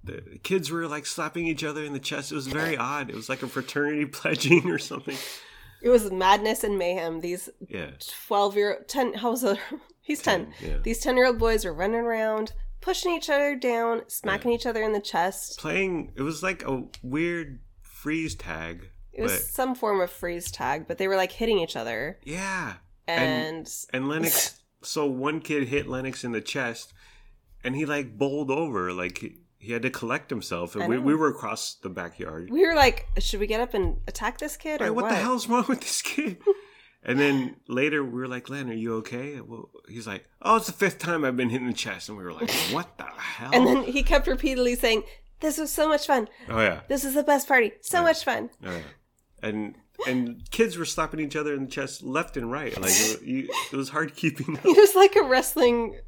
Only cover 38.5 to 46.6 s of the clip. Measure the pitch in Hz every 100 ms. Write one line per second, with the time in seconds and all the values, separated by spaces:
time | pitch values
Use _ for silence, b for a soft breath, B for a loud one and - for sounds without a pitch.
38.5 | 139 131 113 113 110 107 120 135 143 113
39.5 | 113 - - _ 110 107 98 - _ -
40.5 | 220 214 175 196 - 160 165 143 123 123
41.5 | 123 123 113 - 95 - 104 90 78 233
42.5 | - 90 131 175 _ - - - - -
43.5 | 247 254 262 247 262 269 294 277 262 302
44.5 | 254 247 240 233 220 - B B - 311
45.5 | 285 302 - 311 294 - 277 214 B 247
46.5 | 113